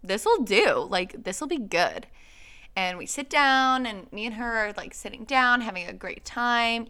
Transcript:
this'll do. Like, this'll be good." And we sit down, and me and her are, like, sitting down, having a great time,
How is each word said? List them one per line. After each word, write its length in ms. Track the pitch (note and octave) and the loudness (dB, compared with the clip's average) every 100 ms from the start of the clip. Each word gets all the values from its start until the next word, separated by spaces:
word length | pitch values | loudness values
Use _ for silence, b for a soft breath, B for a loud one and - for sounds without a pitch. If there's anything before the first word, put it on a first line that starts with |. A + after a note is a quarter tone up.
this'll 400 | - G3 - A4+ | -2 0 2 2
do. 440 | B3 G3+ C#4 B2+ D3+ | 4 4 6 4 0
Like, 360 | F#3 F3+ D#3+ | -2 -2 -6
this'll 220 | F#3 G3 D4+ | -8 -6 -4
be 120 | E4 | -4
good." 480 | G3+ E3+ F3 D#2+ - B B B B B B - | -2 2 2 0 -14 B B B B B B -4
And 200 | F#3 F3+ | -4 -4
we 80 | - | -8
sit 220 | - C#4 | -8 -2
down, 560 | D4+ C#4 C4+ C4 C4 B3 | 2 4 6 4 2 -2
and 260 | G3+ - | -8 -12
me 120 | G3+ A3+ | -8 -8
and 80 | A3 | -6
her 320 | A#3+ A3+ G#3 | -4 -2 -2
are, 40 | G#3 | -4
like, 180 | - | -12
sitting 300 | - G3+ - | -12 -14 -12
down, 360 | A3 C4+ B3 B3 | 0 2 4 4
having 240 | A3+ F#3 F3 | 0 -8 -10
a 40 | |
great 320 | F#3 F#3+ - | -10 -10 -12
time, 640 | - - A#3+ A#3+ A#3 A#3 A3+ | -12 -4 0 2 2 -2 -6